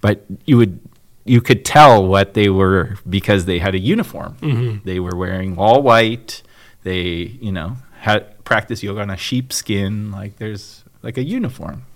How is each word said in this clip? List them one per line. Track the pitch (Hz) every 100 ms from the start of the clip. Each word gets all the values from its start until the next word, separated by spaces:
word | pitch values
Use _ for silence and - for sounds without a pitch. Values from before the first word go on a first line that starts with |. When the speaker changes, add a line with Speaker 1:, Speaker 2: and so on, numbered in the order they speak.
Speaker 1:
But | 110 101 _ 95 -
you | 123
would, | 110 85 - _ _ _
you | - 120
could | 120 127
tell | - - 151 113 95
what | 98 98
they | - 104
were | 95 95 95 82 95 -
because | 95 92 101 90
they | 90
had | 98
a | 95
uniform. | 98 220 208 - 82 151
Speaker 2:
Mm-hmm. | 156 120 123 107 101
Speaker 1:
They | 92
were | 90 90
wearing | 90 92 95 87
all | 101 127
white. | 139 113 113 123 - - _ _ - _
They, | 95 92 90 85 85 -
you | 110
know, | 92 80 131 - -
had | - 107 - -
practiced | - 113 - 107
yoga | 104 101
on | 101
a | 95
sheep | - 127 131
skin. | - - 101 98 107 107
Like, | 98 101 -
there's, | 110 104 - - _ _
like, | 117 127
a |
uniform. | 131 247 190 127 80 - 127